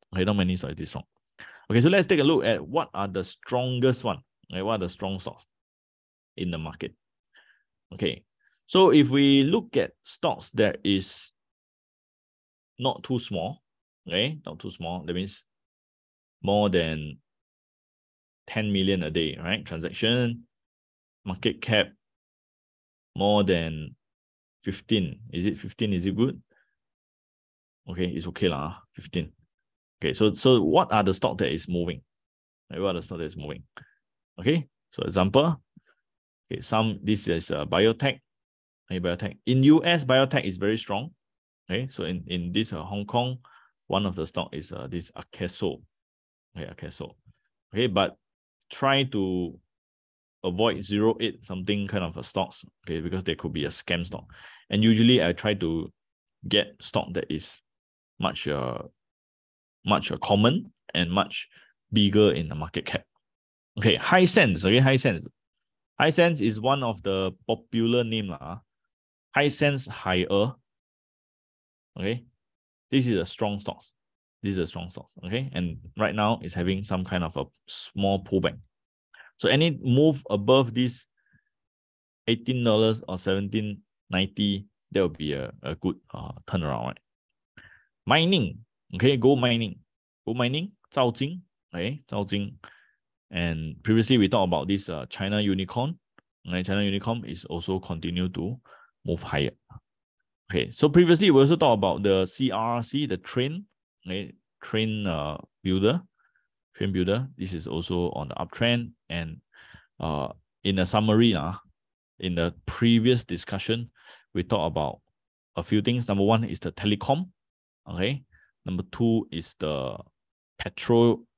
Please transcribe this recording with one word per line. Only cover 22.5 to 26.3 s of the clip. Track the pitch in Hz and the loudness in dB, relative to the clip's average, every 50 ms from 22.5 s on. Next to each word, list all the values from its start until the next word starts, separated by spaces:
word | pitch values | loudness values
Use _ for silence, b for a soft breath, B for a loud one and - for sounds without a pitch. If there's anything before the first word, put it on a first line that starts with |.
| _ _ _ _ _ _ _ _ _ _ _ _ - | _ _ _ _ _ _ _ _ _ _ _ _ -6
more | 92 98 104 104 104 101 | -2 2 2 4 4 4
than | 95 90 85 82 82 80 78 76 - - _ _ _ _ _ _ _ _ _ _ _ _ _ - | 4 2 0 0 -4 -6 -8 -10 -12 -16 _ _ _ _ _ _ _ _ _ _ _ _ _ -10
fifteen. | - - - - - 110 107 90 71 - - - - - | -10 -10 -8 -4 0 0 0 0 0 -4 -10 -14 -10 -6
Is | 87 90 | -4 -2
it | 104 - - | -2 -4 -4
fifteen? | - - - - 117 104 98 | -8 -12 -8 -4 -4 -2 -2
Is | 87 87 | -2 -2
it | 98 90 | -2 0
good? | 101 120 135 | 0 0 0